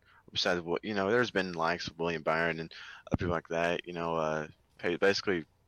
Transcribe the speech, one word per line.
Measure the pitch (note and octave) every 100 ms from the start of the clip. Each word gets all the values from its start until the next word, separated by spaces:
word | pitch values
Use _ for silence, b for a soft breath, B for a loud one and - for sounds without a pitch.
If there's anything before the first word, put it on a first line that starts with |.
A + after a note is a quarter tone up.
| b b -
besides | - G2 F2
what, | E2 E2
you | G#2
know, | G#2 G2
there's | A#2+ A2
been | F#2+ F#2
likes | E2+ E2 E2+ -
of | -
William | E2+ E2
Byron | D#2+ D#2+ E2+ D#2+
and | E2 B B B -
other | -
people | F#2
like | E2 -
that, | E2 E2+ F2 F2
you |
know, | F2 E2 E2
uh, | D#2 D#2 D2+ - _ -
ba-, | F#2+ E2+
basically | G2 G2+ - F2 - _